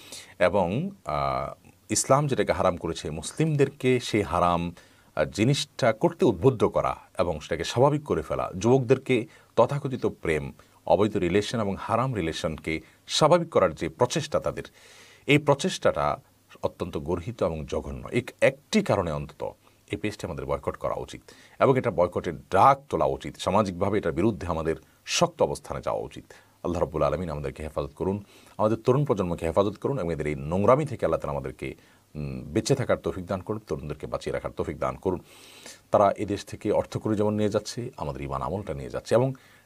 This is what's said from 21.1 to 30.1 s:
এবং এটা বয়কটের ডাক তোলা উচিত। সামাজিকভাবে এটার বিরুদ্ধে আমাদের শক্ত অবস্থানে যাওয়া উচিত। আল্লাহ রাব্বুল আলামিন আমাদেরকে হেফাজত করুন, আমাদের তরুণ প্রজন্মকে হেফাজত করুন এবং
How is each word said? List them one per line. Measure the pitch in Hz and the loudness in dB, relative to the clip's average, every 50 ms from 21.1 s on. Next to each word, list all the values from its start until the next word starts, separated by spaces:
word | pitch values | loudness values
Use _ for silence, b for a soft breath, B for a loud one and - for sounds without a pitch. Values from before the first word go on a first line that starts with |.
| - - - B B B B B B B | -14 -18 -18 B B B B B B B
এবং | 98 123 131 127 | 6 6 6 4
এটা | - - | 2 0
বয়কটের | 85 73 90 87 - 101 - 92 80 - | 2 2 2 2 2 -2 -2 -2 -6 -6
ডাক | - _ - 95 110 135 139 139 - _ | -8 _ 4 6 8 8 6 4 0 _
তোলা | - 82 73 | 0 0 2
উচিত। | 67 67 65 - 73 - | 0 0 -2 -6 -10 -10
সামাজিকভাবে | - - 95 92 104 110 95 90 87 98 101 104 98 | -4 -2 0 2 2 2 0 0 -2 -2 0 0 0
এটার | - 85 | 0 0
বিরুদ্ধে | 73 80 95 117 104 78 - | 0 2 0 0 0 -2 -4
আমাদের | 85 82 80 80 80 78 - b b b b b | -4 -4 -2 -2 -2 -2 -4 b b b b b
শক্ত | - - - 175 170 - - | -4 0 0 0 0 2 0
অবস্থানে | 98 71 71 - - - 71 67 62 | 0 0 0 -6 -6 -8 -8 -6 -4
যাওয়া | 64 57 53 | -4 -4 -4
উচিত। | 58 - - 64 62 _ B B B B B B | -6 -8 -12 -16 -18 _ B B B B B B
আল্লাহ | - 87 85 87 | -6 -4 -2 -2
রাব্বুল | 85 - 80 76 | -2 -2 0 0
আলামিন | 73 71 73 78 92 82 | 0 2 0 -2 -4 -6
আমাদেরকে | 76 73 71 69 67 - | -6 -6 -6 -8 -8 -8
হেফাজত | 76 76 - - 73 69 - | -12 -8 -6 -6 -6 -6 -6
করুন, | - 87 92 98 104 104 B B B B B B B | -4 -4 -2 -2 -4 -8 B B B B B B B
আমাদের | 104 110 113 110 | 0 0 0 2
তরুণ | - - 123 147 147 | 2 2 4 4 2
প্রজন্মকে | 143 123 95 95 87 85 78 85 | 0 0 0 0 -2 -2 -2 -4
হেফাজত | 82 82 101 98 104 92 | 0 2 2 2 2 -2
করুন | - - 120 139 123 | -4 -4 -4 -2 -2
এবং | 90 85 | -2 -4